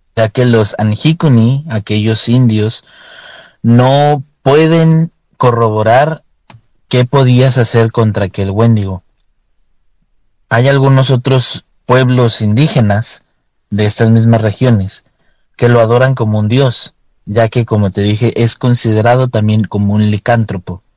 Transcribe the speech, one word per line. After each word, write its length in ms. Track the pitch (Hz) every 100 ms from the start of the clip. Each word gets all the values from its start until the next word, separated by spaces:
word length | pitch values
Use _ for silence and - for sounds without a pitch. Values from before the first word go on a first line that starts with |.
| _ -
ya 120 | 113
que 160 | 127
los 300 | 123 117 107 -
Anjikuni, 840 | 107 104 151 165 160 117 113 139 156
aquellos 600 | 110 - 107 107 110 -
indios, 560 | 123 123 107 107 - - - - - - - - _
no 600 | 117 120 127 139 147 147 - _
pueden 680 | - 147 160 165 165 160 165 _ _ -
corroborar 880 | 127 117 113 107 107 123 151 156 _ _ _ - _ _ -
qué 160 | 123
podías 540 | 123 139 127 123 131 127
hacer 340 | 113 120 113
contra 340 | - 110 101 95
aquel 240 | - 98
Wendigo. 520 | 98 117 110 98 90 - _ _ _ _ _ _ _ _ _ _ _ _ _ -
Hay 200 | 113 131
algunos 420 | 139 135 135 131
otros 560 | 127 127 131 - - - _
pueblos 560 | - 127 127 127 120 -
indígenas 840 | 107 110 156 139 107 101 - - _ _ _ _ _
de 160 | 101 104
estas 240 | - 113
mismas 320 | 117 113 113
regiones 600 | 110 - 131 110 95 - - _ _ _ _ -
que 120 | 120
lo 120 | 120
adoran 340 | 113 120 131
como 240 | 131 110 107
un 100 | 104
dios, 460 | 123 135 120 - _ _ _
ya 240 | - 107 113
que, 180 | 123 113
como 240 | 107 98
te 120 | 95
dije, 400 | 101 104 117 -
es 120 | 117 -
considerado 720 | 123 120 117 110 113 127 127
también 360 | 113 107 110
como 300 | 98 104 101
un 160 | 107 107
licántropo. 720 | 104 - 117 110 98 - 87 _